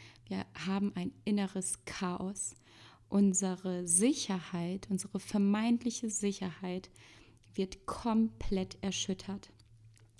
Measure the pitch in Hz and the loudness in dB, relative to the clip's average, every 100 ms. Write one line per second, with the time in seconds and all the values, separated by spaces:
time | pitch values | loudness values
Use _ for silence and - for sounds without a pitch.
0 | - - - 190 - - 170 196 202 180 | -20 -20 -8 -8 -6 -6 -2 0 0 -2
1 | 180 - - 208 190 190 - - - - | -6 -6 0 0 0 -2 -4 -6 -8 -4
2 | 180 180 185 202 - - - - - - | -4 -2 -6 -6 -8 -10 -20 -20 -20 -20
3 | - 202 202 185 190 185 185 180 175 185 | 2 6 6 6 0 -2 -4 -2 2 4
4 | 240 302 - - - 170 170 190 - 185 | 6 4 -2 -4 -4 -4 -2 -4 -2 -4
5 | 202 190 - 208 196 208 233 233 240 - | -2 -8 -2 2 4 4 4 2 0 -4
6 | 220 - 202 196 190 156 185 185 - - | -4 -2 -2 -2 -6 -6 -6 -6 -8 -18
7 | - - - - - - 190 - - - | -20 -20 -20 -20 -8 -4 -4 -4 -8 -4
8 | 233 220 220 - - 190 185 - 196 185 | 2 4 4 0 -2 0 -2 -4 -4 -2
9 | - 185 - 202 - - - - - - | -2 -4 -6 -10 -12 -20 -20 -20 -20 -20
10 | - | -20